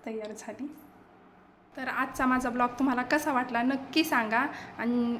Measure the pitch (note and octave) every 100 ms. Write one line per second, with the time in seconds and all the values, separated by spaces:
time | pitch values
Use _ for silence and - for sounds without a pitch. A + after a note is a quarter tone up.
0 | - A3 G#3+ G#3 - G#3 C#4+ - - -
1 | - - - - - - - - B3+ G#3
2 | C4 - C4 B3+ B3+ A#3+ B3 - C#4 B3
3 | B3 D4+ D4+ C4 B3+ A#3 B3+ C4+ - D#4
4 | D#4+ B3+ A3 A3+ C#4+ - - - A#3 A#3+
5 | A#3+ A#3